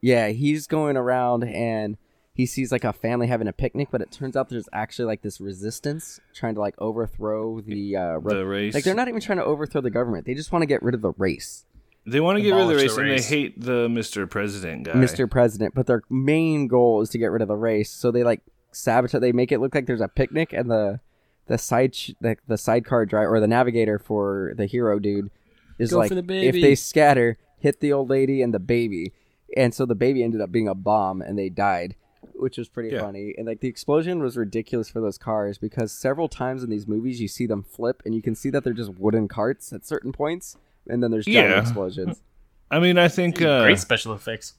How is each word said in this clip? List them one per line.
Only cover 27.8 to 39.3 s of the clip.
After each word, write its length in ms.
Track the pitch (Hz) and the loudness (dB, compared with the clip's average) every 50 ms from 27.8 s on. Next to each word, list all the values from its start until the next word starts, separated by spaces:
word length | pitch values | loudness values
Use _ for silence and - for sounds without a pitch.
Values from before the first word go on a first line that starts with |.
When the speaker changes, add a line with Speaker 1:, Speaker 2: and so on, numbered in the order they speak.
Speaker 1:
the 100 | - 147 | 0 0
old 180 | 143 139 135 123 | 2 2 2 2
lady 320 | 135 135 135 131 139 135 | 2 2 2 2 2 2
and 120 | 127 120 110 | 2 2 0
the 60 | 98 | -2
baby." 520 | 90 113 120 120 120 110 98 87 85 92 - _ _ _ _ _ _ - - | 0 2 2 2 2 0 -2 -4 -6 -8 -10 _ _ _ _ _ _ -6 0
And 160 | 127 131 120 - | 2 2 2 2
so 120 | - 135 | 0 -2
the 80 | 123 117 | -2 0
baby 280 | 95 120 127 139 131 117 | 2 2 2 2 2 0
ended 160 | 117 113 107 | 0 0 -2
up 120 | 104 90 | -4 -2
being 180 | 87 117 110 104 | 0 0 0 0
a 40 | 95 | -2
bomb, 480 | 95 92 107 107 107 101 95 95 95 | -2 0 2 2 2 2 0 -2 -4
and 160 | 85 - 98 | -6 -6 -4
they 120 | 101 98 95 | -4 -4 -4
died, 460 | 87 - 101 101 95 87 87 90 95 _ _ _ _ _ - - _ | -2 0 0 0 0 0 -4 -6 -10 _ _ _ _ _ -20 -20 _
which 240 | - 131 131 - | -6 -6 -4 -4
was 100 | - 117 - | -6 -12 -10
pretty 260 | _ 123 117 113 139 | _ -8 -6 -4 -4
Speaker 2:
Yeah. 60 | 117 | -4
Speaker 1:
funny. 340 | 107 101 98 98 101 104 - | -4 -6 -8 -8 -10 -10 -8
And, 80 | - 113 | -8 -8
like, 140 | 113 113 - | -8 -8 -6
the 80 | - | -6
explosion 560 | 127 117 - - - 143 156 160 175 180 170 143 | -8 -8 -6 -2 0 2 2 2 0 -4 -2 -4
was 140 | 127 120 | -4 -2
ridiculous 520 | 120 113 101 95 113 110 - - 120 110 - | -4 -6 -4 -4 -6 -6 -4 -4 -4 -4 -4
for 120 | - 120 | -6 -4
those 160 | 110 104 95 - | -4 -4 -6 -6
cars 380 | - - 110 107 104 101 101 - | -6 -4 -2 -2 -2 -4 -6 -6
because 320 | - 110 - - 117 107 | -8 -8 -4 -4 -4 -4
several 380 | - - - 131 139 151 170 151 | -6 -4 -2 -2 0 0 -2 -4
times 340 | - - 131 127 131 131 127 | -4 -4 -6 -4 -4 -6 -6
in 60 | 117 | -4
these 160 | 110 104 101 | -6 -6 -4
movies 320 | 104 107 107 113 131 127 117 | -4 -4 -2 -2 -4 -4 -4
you 60 | 113 | -6
see 180 | 98 - - 123 | -8 -4 -6 -4
them 160 | 110 110 101 101 | -2 -2 -4 -4
flip, 380 | - - - 117 120 123 _ - | -12 -10 -4 -2 -2 -2 _ -4
and 100 | - 113 | -4 -4
you 60 | 113 107 | -2 -2
can 100 | 127 110 | -4 -4
see 160 | - - 135 | -2 -4 -2
that 120 | 127 143 - | -2 -2 -2
they're 80 | 127 117 | -2 -4
just 200 | 113 117 101 92 | -4 -6 -10 -10
wooden 300 | 90 95 107 104 113 107 | 0 0 2 2 2 0
carts 460 | 98 | 0